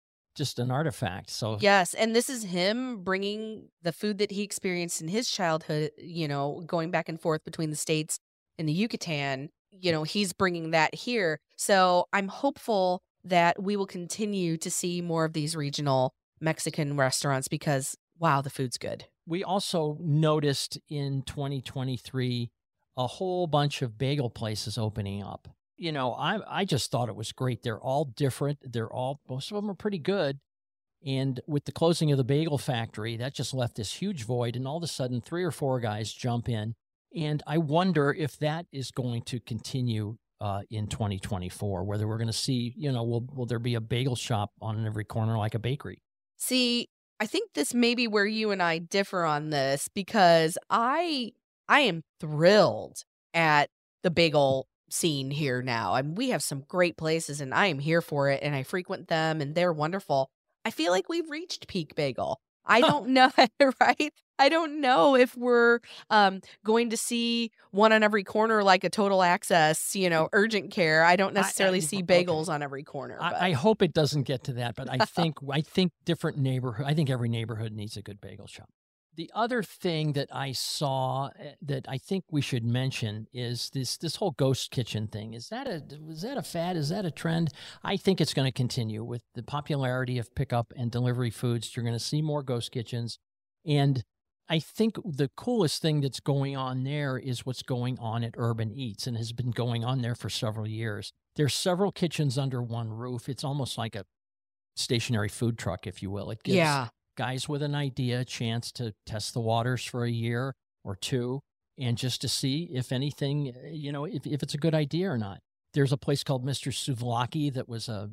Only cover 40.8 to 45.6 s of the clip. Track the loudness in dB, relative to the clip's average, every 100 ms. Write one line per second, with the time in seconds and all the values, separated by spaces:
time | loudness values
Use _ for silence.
40.8 | -4 -2 -2 -2 -4 -6 -6 -6 -4 -2
41.8 | -2 -2 -2 -2 -2 -2 -2 -2 -4 -4
42.8 | -4 -2 0 -2 -4 -6 -4 -2 -2 -2
43.8 | -2 -2 0 -2 -2 -2 -2 -6 -6 -4
44.8 | -4 -4 -4 -2 0 0 0 -2